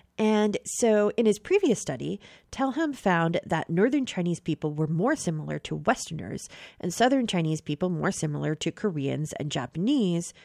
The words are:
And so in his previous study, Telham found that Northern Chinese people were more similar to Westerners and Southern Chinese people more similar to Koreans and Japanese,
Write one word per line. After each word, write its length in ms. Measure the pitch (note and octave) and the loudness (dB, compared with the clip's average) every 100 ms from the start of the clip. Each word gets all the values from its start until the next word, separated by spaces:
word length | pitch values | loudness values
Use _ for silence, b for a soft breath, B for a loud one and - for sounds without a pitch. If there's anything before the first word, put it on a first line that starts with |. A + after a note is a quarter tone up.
| B - | B -2
And 400 | G#3+ G#3+ G#3+ G3+ | 2 4 2 0
so 480 | - - A#3 G#3+ G#3 - | -6 0 4 4 4 4
in 80 | A3 | 2
his 120 | G3+ | 2
previous 440 | - G4 F4+ G3+ | 2 2 4 0
study, 400 | - C3 C#3+ G3 B B B | -2 -6 -6 -8 B B B
Telham 460 | - C4+ B3+ D#4+ C4 | -4 -2 0 -2 0
found 460 | G3+ E3+ E3 E3+ - | 2 4 2 0 -2
that 240 | E3 - | -2 0
Northern 360 | E3 A#3 D4 B3+ | 2 4 2 -2
Chinese 340 | - F3 E3 | -2 -2 -2
people 340 | - D3+ D#3 | -2 -2 -2
were 140 | D3 D#3 | -2 0
more 300 | D#3+ F3+ F3+ | 0 0 0
similar 420 | - D#3 D3 D3+ | -2 -4 -4 -8
to 160 | - D#3 | -6 -4
Westerners 720 | D#3 B3+ - D3+ - - - B B B | 0 -2 -2 -10 -8 -10 -12 B B B
and 140 | F3+ | -4
Southern 340 | E3+ A#3+ C4+ A#3 | 2 4 4 2
Chinese 320 | F3+ D#3+ D#3 | 0 0 -2
people 300 | - D3 F#3 | -4 -2 -2
more 240 | E3 F3 | 0 -2
similar 420 | F#3+ D#3 D3 D3 D3+ | -2 -2 -2 -2 -2
to 160 | E3+ | -4
Koreans 640 | - G#3+ D#3 C3+ C3 D3+ | -4 -4 -2 -2 -2 -4
and 180 | - C#3+ | -6 -6
Japanese, 800 | D3 B2 D#3 G3+ D4 G3 E3+ F3 - | -4 -6 -2 0 2 2 0 -4 -12